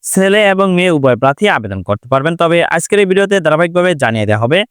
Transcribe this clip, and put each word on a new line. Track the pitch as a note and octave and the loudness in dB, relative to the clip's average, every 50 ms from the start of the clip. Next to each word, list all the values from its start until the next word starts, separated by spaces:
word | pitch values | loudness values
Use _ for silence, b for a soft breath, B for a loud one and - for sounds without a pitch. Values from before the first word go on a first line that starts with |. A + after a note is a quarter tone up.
| - | -8
ছেলে | - - F#3+ F#3+ G3 G3 G#3+ G#3+ G3+ G3 | -2 0 0 2 2 2 2 2 2 2
এবং | F#3+ G3 G3 F#3 | 2 0 0 2
মেয়ে | F3 F3+ F#3 E3 | 0 2 2 0
উভয় | D3+ C3+ C3 B2 A2 | 2 2 2 0 2
প্রার্থী | C3+ C3+ C#3 _ G#3 G#3 F3+ | 0 -2 0 _ 0 0 0
আবেদন | C#3+ A2+ G2+ G2 F#2+ F2+ | -2 -4 -6 -8 -8 -4
করতে | - G#2 G#2 _ A#2+ | -6 -6 -6 _ -2
পারবেন। | - - C3+ D#3+ E3+ E3+ | -2 -2 0 -2 -2 0
তবে | E3+ E3 E3 E3+ D#3+ - - | 0 0 2 0 0 0 -2
আজকের | E3+ - - - G3+ | -4 -2 -2 0 0
এই | G#3 F#3 | 0 2
ভিডিওতে | F#3 F#3+ G3 G3 G3+ G3 D#3+ | 2 0 0 0 0 0 0
ধারাবাহিকভাবে | D#3 D3+ D#3 F3 F3 E3+ F3 F3 F#3 F3 C#3+ | 0 0 2 0 0 0 0 0 0 0 0
জানিয়ে | C3+ A#2 A2 A2 G#2+ G2+ | -2 -2 0 -2 0 0
দেওয়া | G#2+ G#2 A2+ | 0 0 0
হবে | B2 D3+ F#3 G#3+ _ | 0 0 -2 -2 _